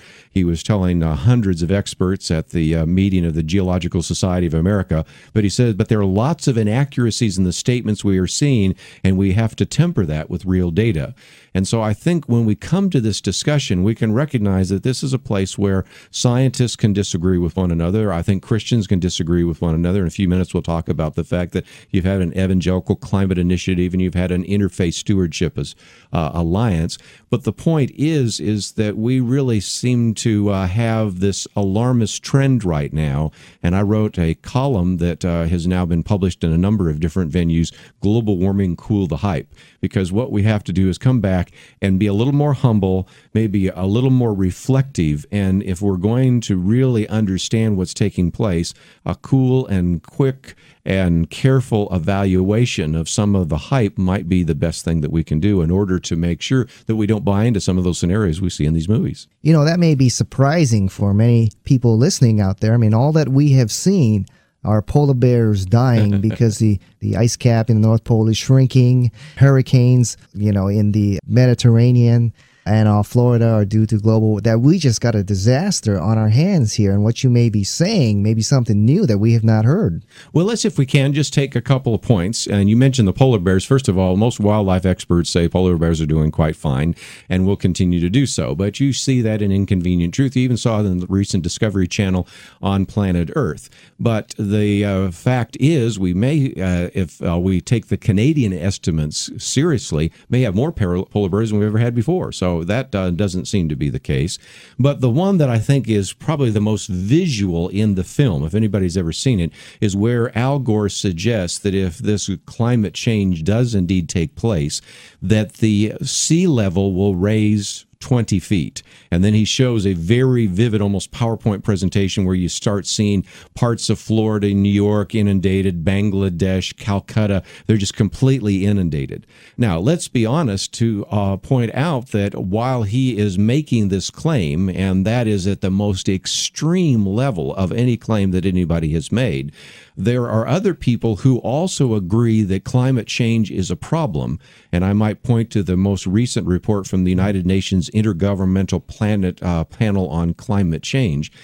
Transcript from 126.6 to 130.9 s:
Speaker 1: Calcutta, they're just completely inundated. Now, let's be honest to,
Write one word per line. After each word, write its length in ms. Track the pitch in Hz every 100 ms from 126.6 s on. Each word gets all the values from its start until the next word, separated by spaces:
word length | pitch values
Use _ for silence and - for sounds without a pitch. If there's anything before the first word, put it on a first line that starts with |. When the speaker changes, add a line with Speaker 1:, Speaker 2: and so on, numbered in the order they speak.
| - -
Speaker 1:
Calcutta, 640 | - 98 - 110 104 95 - - -
they're 80 | 110
just 220 | 101 -
completely 680 | 101 - 131 135 104 95 101
inundated. 640 | 101 87 73 67 - - _ - -
Now, 220 | 113 82
let's 280 | 110 175 -
be 180 | 127 110
honest 460 | 151 135 98 - -
to, 300 | 117